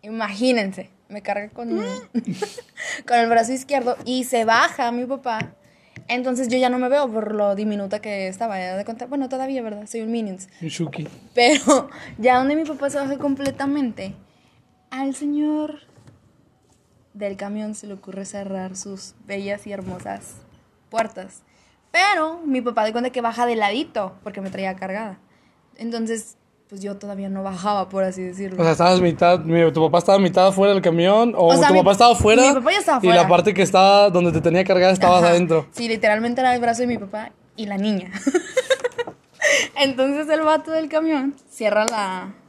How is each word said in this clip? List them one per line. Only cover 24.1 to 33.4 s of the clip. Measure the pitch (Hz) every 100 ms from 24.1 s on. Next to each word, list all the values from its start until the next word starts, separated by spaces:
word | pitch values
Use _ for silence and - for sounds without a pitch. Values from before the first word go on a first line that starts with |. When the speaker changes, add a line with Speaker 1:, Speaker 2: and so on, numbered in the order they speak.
| -
Speaker 1:
porque | 214 196
me | 190
traía | 190 190 185
cargada. | 190 196 220 185 _ _ _ _ _ _
Entonces, | 226 233 226 226 220 _ _ _ _
pues | 196
yo | 202 196
todavía | 202 196 196
no | 190
bajaba, | 196 185 196 202 185
por | 196
así | 190 185
decirlo. | 185 185 196 185
Speaker 2:
O |
sea, | 165
estabas | 156 175 185
mitad, | 180 147 175 180
mi, | 160 165 165
tu | 151 160
papá | 175
estaba | 170 202
mitad | 185 185 190
afuera | 190 196
del | 196
camión, | 180 165 175 208 233
o | 214 170
Speaker 1:
O | 175
sea, | 285
Speaker 2:
tu |
Speaker 1:
mi, | 185
Speaker 2:
papá | 185
estaba | 196 240
afuera, | 240 208 226 269
Speaker 1:
mi |
papá | 277 247
ya | 392
estaba | 349 269
Speaker 2:
y | 185
la |
Speaker 1:
afuera. | 175 156
Speaker 2:
parte | 175